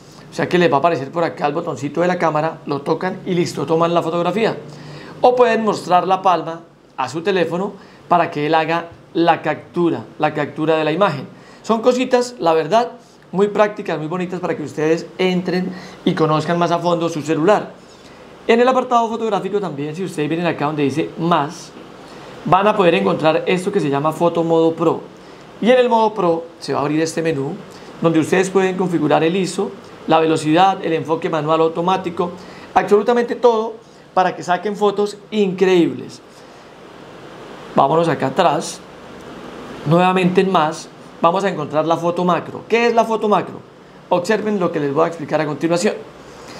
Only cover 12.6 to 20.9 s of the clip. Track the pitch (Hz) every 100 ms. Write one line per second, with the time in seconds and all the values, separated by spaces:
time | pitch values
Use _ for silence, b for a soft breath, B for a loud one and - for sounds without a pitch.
12.6 | 151 208 - - B B B 175 208 202
13.6 | 208 208 196 160 151 180 180 180 170 156
14.6 | 143 - 156 165 - - 185 180 180 180
15.6 | 180 B B B - 165 156 156 156 170
16.6 | 170 170 170 170 165 160 143 151 165 202
17.6 | - - B B B B B B - 233
18.6 | 247 262 254 240 226 226 226 196 185 202
19.6 | 190 143 147 156 180 - 147 165 175 143
20.6 | 143 151 143